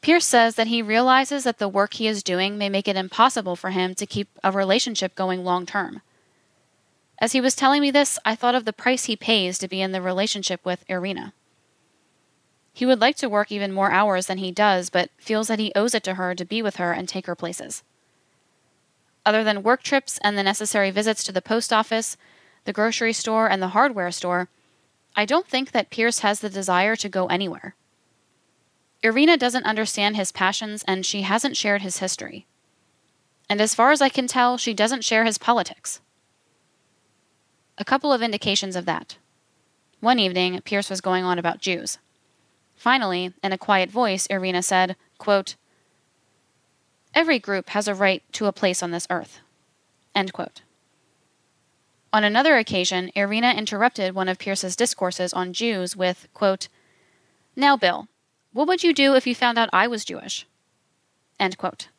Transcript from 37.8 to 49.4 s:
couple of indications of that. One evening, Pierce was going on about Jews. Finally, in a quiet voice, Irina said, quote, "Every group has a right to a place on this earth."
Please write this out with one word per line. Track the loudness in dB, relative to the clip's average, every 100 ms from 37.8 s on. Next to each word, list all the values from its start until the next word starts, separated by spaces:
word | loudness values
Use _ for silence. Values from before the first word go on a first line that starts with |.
| -2
couple | 0 2
of | 2
indications | 0 -2 0 -2 -2 -6
of | -4
that. | -6 -6 -20 _ _ _ _ _ _ _ _
One | 2 2
evening, | 2 2 0 -2
Pierce | -4 -4 -2
was | -6
going | -2 -2
on | 0 0
about | -2 -4
Jews. | -4 -4 -6 -10 _ _ _ _ _ _ _ _
Finally, | 0 2 2 -2 -4 -6
in | -4
a | -4
quiet | 2 2 2
voice, | 0 0 0 -2
Irina | -2 0 -2
said, | 2 2 2 -2 _ _
quote, | 0 0 0 -12 _ _ _ _ _ _ _ _ _ _ _ _ _ _ _
"Every | 0 2 0
group | 0 -6 -2
has | -4 -2
a |
right | 0 2 0 _
to | -4 -4
a |
place | 0 -2 -2
on | -4
this | -6 -4
earth." | -6 -6 -20